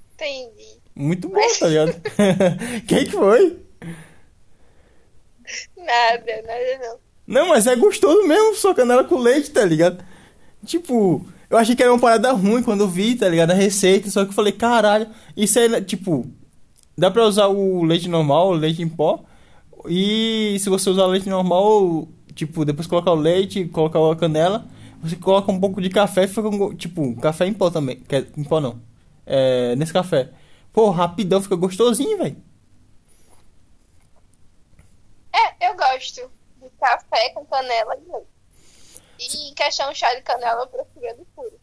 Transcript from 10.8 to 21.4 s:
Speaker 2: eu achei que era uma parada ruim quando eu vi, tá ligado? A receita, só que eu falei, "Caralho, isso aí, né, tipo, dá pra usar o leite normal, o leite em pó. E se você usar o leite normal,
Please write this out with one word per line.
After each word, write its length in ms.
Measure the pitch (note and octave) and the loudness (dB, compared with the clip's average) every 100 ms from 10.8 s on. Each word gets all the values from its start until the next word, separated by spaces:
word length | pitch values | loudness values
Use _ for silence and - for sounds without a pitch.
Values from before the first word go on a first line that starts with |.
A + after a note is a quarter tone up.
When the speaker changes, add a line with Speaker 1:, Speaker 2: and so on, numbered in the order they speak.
| E4+ A#3+ G3 C3 - - _ | -2 0 2 0 -4 -20 _
Speaker 2:
eu 80 | A3 | 2
achei 200 | A3+ B3 | 2 2
que 60 | |
era 100 | B3 | 4
uma 80 | A#3+ | 4
parada 320 | B3 A3+ B3 | 4 4 2
ruim 300 | B3+ F#3+ A#3+ | 2 2 0
quando 180 | A#3+ G3+ | 0 0
eu 80 | G3+ | 0
vi, 260 | F3 G#3+ A#3+ | 0 -2 0
tá 120 | G3 | 0
ligado? 240 | E3 E3 | 2 2
A 20 | |
receita, 560 | F#3 G3+ G3 F#3 G3 G3 | 2 2 2 2 2 0
só 140 | G#3 | -4
que 60 | G3 | -2
eu 40 | |
falei, 180 | G3 G#3 | -2 -2
"Caralho, 560 | G3 A#3 A#3 G#3 G#3+ A3 - - D3+ | -2 0 2 2 2 -2 -12 -16 -4
isso 220 | G#3+ B3 | 0 2
aí, 100 | A#3 | 2
né, 120 | A3+ | 0
tipo, 460 | F#3+ G3 - C#3+ A#2 - - _ - _ _ - | -4 -8 -4 -4 -4 -16 -20 _ -20 _ _ -2
dá 140 | F3+ | 0
pra 140 | G#3 | 4
usar 220 | A3 G3+ G3 | 2 4 2
o 380 | G3 F#3+ F#3 | 2 0 0
leite 240 | E3 E3+ F3 | 0 0 0
normal, 400 | E3 D3+ D3 F#3+ | -2 2 2 2
o 40 | |
leite 280 | E3+ D#3 D#3+ | 2 -2 -4
em 60 | E3+ | -6
pó. 340 | D#3+ D#3 D#4 - _ _ - _ - - | -2 -2 -2 -8 _ _ -20 _ -20 -6
E 680 | F3 G3+ A3 A3+ A3 G#3+ G3 | -2 0 -2 -2 -2 -2 -4
se 100 | G3 | -2
você 220 | F#3+ G3 | -2 0
usar 140 | F#3 | 2
o 40 | F#3 | 2
leite 180 | F#3+ F#3+ | 0 -2
normal, 800 | F#3+ | -2